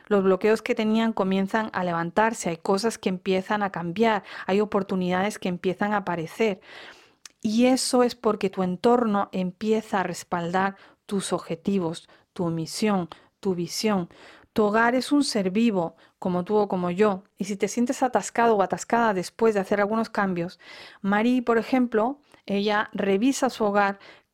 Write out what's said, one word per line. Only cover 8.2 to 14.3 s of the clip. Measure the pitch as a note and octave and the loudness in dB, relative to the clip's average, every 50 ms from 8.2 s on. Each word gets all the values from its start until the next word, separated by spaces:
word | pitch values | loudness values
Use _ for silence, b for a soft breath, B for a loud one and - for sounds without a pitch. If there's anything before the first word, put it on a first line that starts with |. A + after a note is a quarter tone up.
| - A3+ G#3 G#3 - F#3+ | -2 -2 0 0 -2 -4
tu | G3 - F#3 | -2 -2 -2
entorno | F3+ F3+ F3 - A#3 A#3+ B3 B3 A3 G3+ G3+ G3+ - - | -2 -2 0 2 4 4 4 2 2 0 0 -2 -2 -4
empieza | F#3+ F#3 F#3 F3 _ G#3+ G#3+ A3 A3 A3 - - G3 | -4 -4 -4 -6 _ -2 0 0 0 0 -2 -2 -2
a | F3+ | -2
respaldar | F3+ E3+ - - - - F3 E3+ E3+ F3 F#3 F#3+ G3 F#3+ B B B B B _ | -2 -4 -8 -8 -6 -4 -4 -4 -2 0 0 0 0 -2 B B B B B _
tus | - G#3 G3 F3 - F#3 | -4 -4 -4 -2 -2 -4
objetivos, | E3+ - - E3+ - _ - G3+ G3 F3 D#3+ E3+ - - b b b b b _ | -4 -4 -6 -10 -6 _ -2 0 0 0 -2 -6 -8 -14 b b b b b _
tu | - F3+ E3+ | -4 -4 -4
misión, | E3 E3 D#3+ D3+ - - A3 G#3+ G3+ F#3+ F3 D#3+ B B B B B _ | -2 -4 -6 -6 -6 -2 0 0 0 0 -2 -4 B B B B B _
tu | - G3+ F#3 | -4 -4 -2
visión. | E3+ F3 E3 - - - G#3+ G#3 F#3+ F3 - B B B B | -2 -4 -6 -6 -4 -2 0 0 0 -2 -4 B B B B